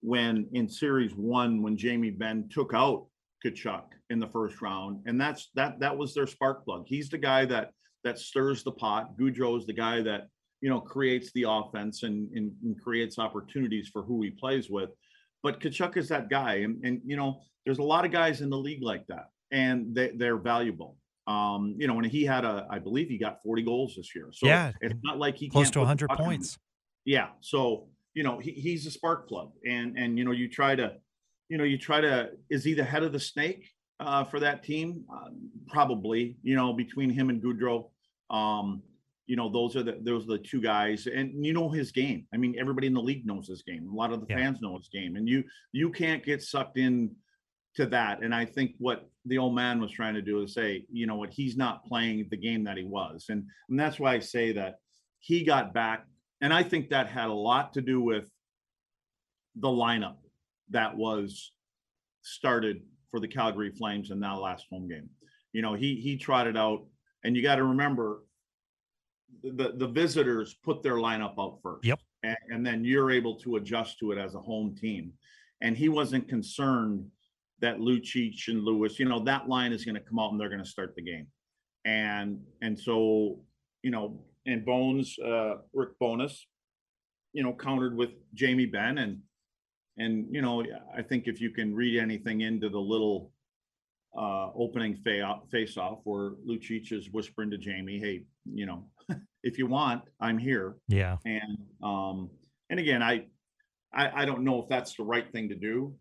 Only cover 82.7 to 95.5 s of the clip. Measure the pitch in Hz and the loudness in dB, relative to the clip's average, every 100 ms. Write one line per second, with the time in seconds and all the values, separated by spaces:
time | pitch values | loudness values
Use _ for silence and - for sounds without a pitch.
82.7 | 104 - 113 110 110 104 85 - _ _ | -4 2 4 6 6 4 -2 -14 _ _
83.7 | _ 131 117 104 110 - _ 131 117 110 | _ -4 -2 -4 -8 -16 _ -4 -2 2
84.7 | 127 131 135 131 - 117 117 107 104 - | 2 4 2 -2 -4 -2 0 0 -2 -6
85.7 | 135 127 - 123 117 135 - - _ _ | -4 -4 0 0 0 -4 -6 -20 _ _
86.7 | _ _ _ _ _ _ 151 127 123 135 | _ _ _ _ _ _ -4 -2 -2 -2
87.7 | 135 127 117 120 - _ 110 131 127 120 | 0 0 0 -2 -2 _ 0 2 4 2
88.7 | 101 113 143 107 98 - _ _ _ _ | 0 -2 0 -4 -6 -12 _ _ _ _
89.7 | _ _ - 117 110 107 147 127 120 117 | _ _ -6 -2 -2 -2 -2 0 0 -2
90.7 | 107 - - 110 127 120 110 113 117 107 | -8 -12 -10 -2 -2 -2 -4 -4 -2 -2
91.7 | 107 123 117 110 107 110 107 110 110 107 | 0 2 2 0 -2 -2 -2 0 0 -2
92.7 | 101 98 110 107 98 - _ _ _ _ | -2 0 2 2 0 -4 _ _ _ _
93.7 | _ _ _ _ - 107 98 95 117 117 | _ _ _ _ -6 -4 -2 -4 -2 -2
94.7 | 123 110 101 117 101 101 104 - | 0 -2 -2 0 0 0 -4 -4